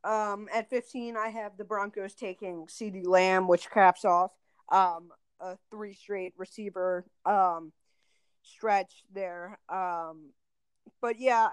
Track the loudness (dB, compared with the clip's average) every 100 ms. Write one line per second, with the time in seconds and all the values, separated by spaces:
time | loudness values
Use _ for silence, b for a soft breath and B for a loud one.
0 | -4 -2 -2 -6 -6 -6 -4 -6 -6 -10
1 | -8 -6 -6 -8 -12 -12 -8 -6 -4 -8
2 | -12 -10 -12 -10 -10 -12 -14 -12 -10 -6
3 | 4 6 6 4 4 4 4 6 6 6
4 | 2 2 2 -4 _ _ 0 2 2 0
5 | -12 -20 _ _ -14 -14 _ -14 -12 -14
6 | -10 -8 -8 -10 -14 -12 -10 -4 -2 -2
7 | -6 _ 0 4 4 2 -8 -20 _ _
8 | _ _ _ _ _ -8 0 0 -2 -10
9 | _ -10 -8 -8 -14 -16 -10 -6 -4 -6
10 | -8 -14 -20 _ _ _ _ _ -20 _
11 | -6 -2 2 4 2